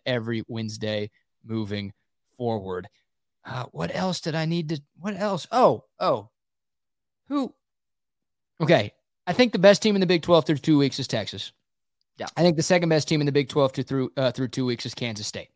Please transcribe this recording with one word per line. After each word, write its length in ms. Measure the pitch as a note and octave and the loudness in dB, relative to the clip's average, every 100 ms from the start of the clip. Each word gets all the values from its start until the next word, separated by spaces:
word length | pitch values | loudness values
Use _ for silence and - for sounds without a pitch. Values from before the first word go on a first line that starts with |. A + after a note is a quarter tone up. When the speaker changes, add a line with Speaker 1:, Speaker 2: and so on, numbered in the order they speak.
Speaker 1:
every 400 | C3 B2 A2+ A2+ - | -4 -4 -2 -6 -6
Wednesday 640 | A2+ A2 A2 G#2+ G#2+ G#2 _ _ _ | -8 -8 -8 -6 -6 -6 _ _ _
moving 520 | A2+ A2 G#2 G#2 G2 - _ _ _ - | -8 -6 -4 -6 -8 -14 _ _ _ -8
forward. 520 | A#2 A2+ F#2 F#2 F#2 _ _ _ _ _ - | -4 -4 -6 -8 -10 _ _ _ _ _ -12
Uh, 180 | B2 - | -10 -10
what 220 | D3+ E3+ | -8 -6
else 260 | - F#3 F3 | -4 -4 -4
did 140 | E3 | -4
I 100 | D#3+ | -4
need 240 | D#3+ E3+ D#3 | -2 -2 -4
to, 140 | D#3 - _ | -8 -10 _
what 200 | G3 F#3 | -10 -6
else? 280 | G#3 F#3+ - | -4 -4 -2
Oh, 340 | B3 G3+ A2 - - | 4 4 4 -6 -4
oh. 300 | F3+ A#2 G#2 _ _ _ _ _ _ _ _ _ - | -2 -2 -6 _ _ _ _ _ _ _ _ _ -8
Who? 260 | C#4+ B3 _ _ _ _ _ _ _ _ _ _ - | -6 -6 _ _ _ _ _ _ _ _ _ _ -4
Okay. 320 | D#3+ D3 G#2+ _ _ _ - | 2 4 2 _ _ _ -4
I 60 | |
think 200 | F3+ B3 | 2 2
the 80 | G3 | 6
best 200 | G3 G3+ | 6 6
team 120 | A3 | 4
in 60 | G3+ | 2
the 60 | F3+ | 4
Big 160 | F3 | 2
Twelve 220 | E3+ E3 | 4 4
through 120 | D3 C#3+ | 4 0
two 200 | - D3 | 4 4
weeks 220 | C#3 - | 4 -2
is 80 | B2+ | -4
Texas. 460 | A2+ G2 G2 - _ _ _ _ _ _ - | -4 -6 -10 -12 _ _ _ _ _ _ -14
Speaker 2:
Yeah. 80 | G#2+ - | -8 2
Speaker 1:
I 60 | |
think 140 | F3 D#3+ | 2 2
the 80 | |
second 240 | - F3+ E3+ | 2 2 4
best 180 | D#3 - | 2 2
team 140 | D3 | 0
in 60 | C#3+ | 2
the 60 | |
Big 160 | C#3+ B2+ | 0 0
Twelve 240 | D3+ C3+ | 0 0
to 100 | - | 0
through, 260 | B2+ C3+ B2+ - | -4 -2 -4 -2
uh, 160 | C3 | -2
through 160 | B2 B2+ | -2 -6
two 180 | - B2 | -4 -4
weeks 180 | A#2+ | -4
is 100 | A2+ | -6
Kansas 340 | - A#2+ G#2 G2+ | -8 -8 -8 -10
State. 220 | F#2+ - | -10 -14